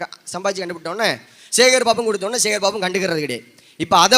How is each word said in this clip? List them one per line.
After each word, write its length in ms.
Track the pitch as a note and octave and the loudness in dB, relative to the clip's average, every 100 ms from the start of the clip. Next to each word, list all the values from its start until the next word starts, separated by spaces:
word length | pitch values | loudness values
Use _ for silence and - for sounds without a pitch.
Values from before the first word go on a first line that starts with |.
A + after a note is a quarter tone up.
க-, 140 | F3 - - | -14 -14 -12
சம்பாதிச்சு 280 | F3 G3 F#3+ | -6 -4 -4
கண்டுபிட்டோன்னே 480 | F3 E3+ E3 F#3+ G#3+ B2+ - _ - - | -8 -8 -8 -2 -2 -2 -10 _ -6 2
சேகர் 300 | B3+ B3+ A#3+ | 4 4 2
பாபும் 180 | A#3 A#3 | 0 0
கொடுத்தோன்னே 300 | G3+ F#3+ A#3+ | -2 -4 -2
சேகர் 200 | G#3+ G#3 | -2 0
பாபும் 180 | G3 G#3 | -2 -2
கண்டுக்கிறது 360 | F#3 F#3 F#3 D#3+ | -4 -2 -2 -4
கிடையாது. 200 | D3 A#2+ - _ _ _ | -4 -8 -12 _ _ _
இப்ப 100 | E3+ F#3 | 0 4
அதை 120 | F3+ | 6